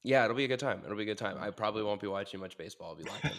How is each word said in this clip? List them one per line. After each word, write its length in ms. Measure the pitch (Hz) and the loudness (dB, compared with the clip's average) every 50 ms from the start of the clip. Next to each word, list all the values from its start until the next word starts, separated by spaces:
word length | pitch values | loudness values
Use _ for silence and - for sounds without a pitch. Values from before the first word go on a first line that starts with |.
| _ | _
Yeah, 200 | 120 131 135 120 | 4 6 6 6
it'll 140 | 107 117 127 | 6 4 2
be 80 | 139 | 2
a 20 | 123 | 2
good 120 | 131 123 | 2 2
time. 240 | 143 135 104 95 - | 2 0 0 0 -2
It'll 100 | - 104 | -4 -4
be 60 | 104 | -2
a 60 | 107 104 | -2 -2
good 100 | 107 104 | -2 -2
time. 200 | 113 98 92 - | -2 -4 -2 -2
I 100 | - 104 | -4 -6
probably 320 | 95 - 110 107 104 110 | -4 0 0 0 0 2
won't 180 | 107 104 104 98 | 0 0 0 0
be 60 | 104 | 0
watching 340 | 101 98 98 101 - - 95 | -2 -2 -2 -4 -4 -6 -8
much 200 | 95 92 - - | -8 -8 -8 -10
baseball. 300 | 82 85 - - 85 85 | -10 -10 -10 -10 -12 -12
I'll 60 | 82 | -10
be 100 | 80 80 | -10 -8
locked 200 | - - - - | -8 -8 -2 -2
in 60 | 147 - | -2 2